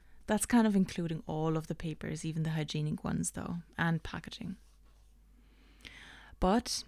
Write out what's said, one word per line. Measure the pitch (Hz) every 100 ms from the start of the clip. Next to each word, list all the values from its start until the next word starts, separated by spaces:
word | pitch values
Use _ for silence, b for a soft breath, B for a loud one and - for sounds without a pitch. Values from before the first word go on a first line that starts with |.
| b b -
That's | 214 -
kind | 240 220
of | 196
including | 190 - 170 156 -
all | 156 160 160
of | 156
the | 165
papers, | 165 151 - 156 160
even | 160
the | 160
hygienic | 156 151 151 151 -
ones | - - -
though, | - - 170 - -
and | 165 165
packaging. | - 165 - - - - - - - - - - - - B B B B B B B B B B
But | 185 226 - -